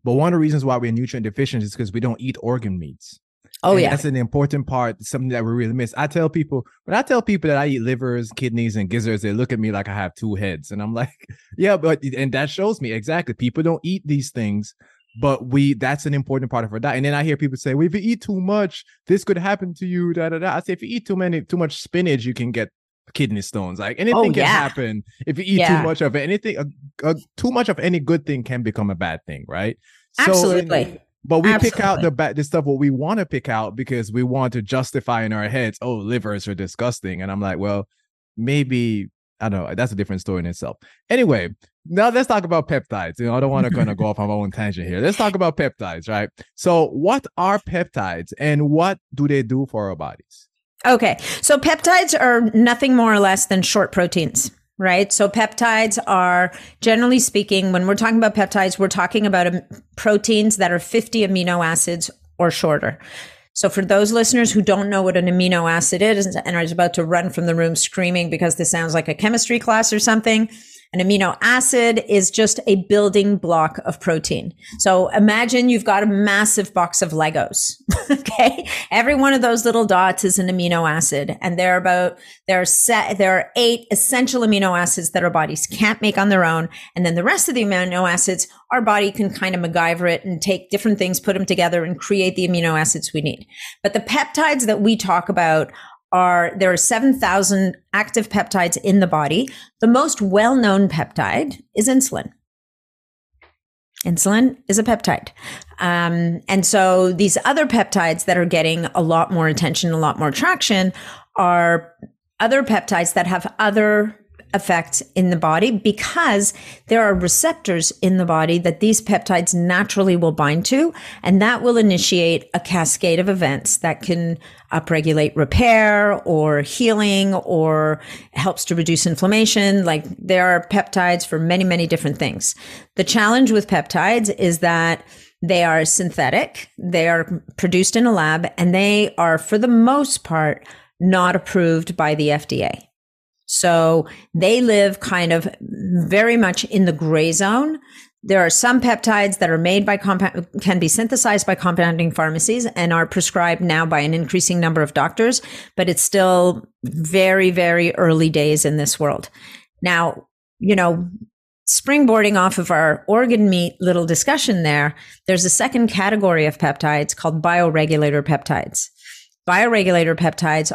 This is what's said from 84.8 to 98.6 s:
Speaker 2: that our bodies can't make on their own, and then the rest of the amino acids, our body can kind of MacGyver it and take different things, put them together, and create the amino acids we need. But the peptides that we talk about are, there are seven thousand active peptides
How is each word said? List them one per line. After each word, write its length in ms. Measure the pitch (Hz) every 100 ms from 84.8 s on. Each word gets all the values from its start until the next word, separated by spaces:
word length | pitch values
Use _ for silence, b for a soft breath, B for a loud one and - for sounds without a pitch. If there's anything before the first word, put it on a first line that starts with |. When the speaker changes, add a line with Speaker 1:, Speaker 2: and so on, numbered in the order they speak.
| 175 - 165
Speaker 2:
that 140 | 185
our 40 | 175
bodies 380 | 165 151 151 -
can't 340 | - 214 220
make 180 | 214 196
on 100 | 202
their 160 | 196
own, 240 | 165 165 165 B B
and 100 | -
then 120 | 180 170
the 80 |
rest 240 | 202 381 -
of 80 | 247
the 80 |
amino 440 | 208 185 180 180 185
acids, 380 | 175 - 180 - b b
our 100 | 247
body 300 | 220 208 202
can 180 | 202 202
kind 280 | - 190 180
of 40 |
MacGyver 480 | 170 170 165 170 175
it 140 | 165
and 160 | 190 170
take 300 | 160 185 -
different 280 | 202 226 202
things, 200 | 185 180
put 160 | -
them 120 | 190 190
together, 380 | 202 170 175
and 140 | 165 180
create 380 | - 202 185 185
the 100 | 180
amino 320 | 175 165 156
acids 340 | 156 160 -
we 80 | 156
need. 240 | 147 - - B B B
But 100 | 202
the 80 | 214
peptides 680 | 208 240 294 - 311 294 226
that 140 | 208
we 160 | 208 226
talk 320 | 190 175 175
about 440 | 180 165 156 147 B B B _
are, 400 | 185 180 175 170 190
there 160 | 190
are 40 | 175
seven 420 | - 226 269 262
thousand 580 | 196 190 190 196 190 - _
active 360 | 196 214 226 214
peptides 480 | 208 196 196